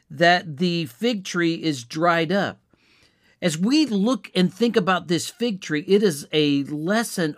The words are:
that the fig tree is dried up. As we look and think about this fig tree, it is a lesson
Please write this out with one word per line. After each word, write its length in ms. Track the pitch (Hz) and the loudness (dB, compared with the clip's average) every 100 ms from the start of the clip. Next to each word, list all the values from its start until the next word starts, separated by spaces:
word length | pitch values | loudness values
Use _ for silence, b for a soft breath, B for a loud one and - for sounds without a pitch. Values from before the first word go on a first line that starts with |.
| b | b
that 480 | 147 170 180 170 135 | 2 4 4 0 -2
the 300 | 180 170 151 | -2 -2 -4
fig 380 | - 233 208 | -4 -2 -2
tree 300 | 185 180 165 | -4 -2 -2
is 300 | 165 160 135 | 0 -4 -4
dried 480 | 117 156 170 165 160 | -6 -2 2 2 0
up. 280 | 196 139 - _ _ b b b b b b | 0 -2 -6 _ _ b b b b b b
As 180 | 180 156 | -4 0
we 280 | 202 302 269 | 2 2 2
look 440 | 202 214 247 - 185 | 2 0 0 -2 0
and 180 | 180 | 0
think 220 | - 233 220 | 2 0 2
about 320 | 180 180 165 | 0 0 0
this 200 | 170 - | -2 -4
fig 320 | - 240 185 | -4 -4 -4
tree, 240 | - 151 147 | -4 -4 2
it 120 | 202 | 4
is 280 | 214 143 - | 2 0 -2
a 320 | 156 147 139 | 0 2 0
lesson 720 | 139 147 165 220 226 - 160 | -2 -6 -2 -2 -2 -2 -4